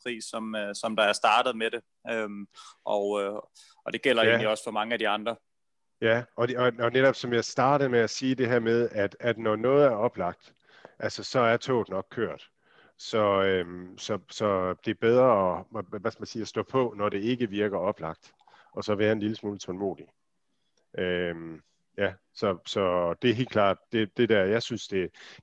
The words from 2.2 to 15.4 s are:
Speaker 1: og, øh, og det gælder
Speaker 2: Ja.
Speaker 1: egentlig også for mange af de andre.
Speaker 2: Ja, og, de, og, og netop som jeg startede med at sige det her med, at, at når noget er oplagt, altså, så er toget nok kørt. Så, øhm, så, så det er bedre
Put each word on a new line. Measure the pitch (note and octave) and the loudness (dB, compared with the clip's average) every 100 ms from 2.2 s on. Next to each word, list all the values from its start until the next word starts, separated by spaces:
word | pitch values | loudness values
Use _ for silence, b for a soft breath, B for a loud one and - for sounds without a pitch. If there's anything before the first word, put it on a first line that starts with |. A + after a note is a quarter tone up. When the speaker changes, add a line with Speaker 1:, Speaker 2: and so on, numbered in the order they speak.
| G#2+ G2+ G2+ B B B | -6 -8 -16 B B B
Speaker 1:
og, | - G#2 G2+ G#2 | -4 -2 0 -2
øh, | G2 G#2 - _ b b | -4 -6 -12 _ b b
og | - | -10
det | A#2 | -2
gælder | C#3 A#2 | 2 4
Speaker 2:
Ja. | A2+ | 4
Speaker 1:
egentlig | A#2 G#2+ | 4 2
også | G#2+ | -2
for | - | -4
mange | G#2+ A2+ | -6 -4
af | A#2 | -2
de | A2 | 0
andre. | G#2 G#2+ A2+ _ _ _ _ _ - | -2 -4 -8 _ _ _ _ _ -2
Speaker 2:
Ja, | A2+ A#2 A#2+ - | 2 2 0 -2
og, | A#2+ | -2
de, | A#2+ | 2
og, | B2+ A#2 | 0 2
og | A#2 | 0
netop | B2+ C3+ | 4 4
som | - B2 | 2 0
jeg | A#2+ | -2
startede | - - B2+ C#3+ C3+ | 0 2 2 4 2
med | A#2+ | 2
at | A2 | 2
sige | - C3 | 0 -2
det | B2+ A#2+ | 0 2
her | B2 | 2
med, | A2+ A#2 A#2 | 2 2 0
at, | A2 G2+ - | 0 -2 -2
at | A#2+ A2+ | -4 -2
når | A2 G#2+ | -2 0
noget | A#2+ C#3+ C#3+ | 2 6 4
er | |
oplagt, | G#2+ C#3+ - F2 - _ _ B B B B | 4 -2 -2 -6 -6 _ _ B B B B
altså, | G#2+ - | -8 -6
så | G2+ C3 | -4 0
er | A#2 A#2 | 2 2
toget | - B2 G2 | 0 -2 -2
nok | F#2+ - | -6 -8
kørt. | - G2+ C#2+ - _ b b b b | -6 -6 -6 -16 _ b b b b
Så, | - A2+ G#2 G2 | -4 0 2 4
øhm, | G2 F#2 F2 F2+ F2+ F#2+ | 2 2 -2 -8 -14 -12
så, | - G#2 - | -6 -6 -6
så | - G#2+ F#2+ F#2 G#2 | -4 0 0 0 -4
det | - | -4
er | G#2 | 0
bedre | A2+ B2 C3 G#2+ | 4 6 6 6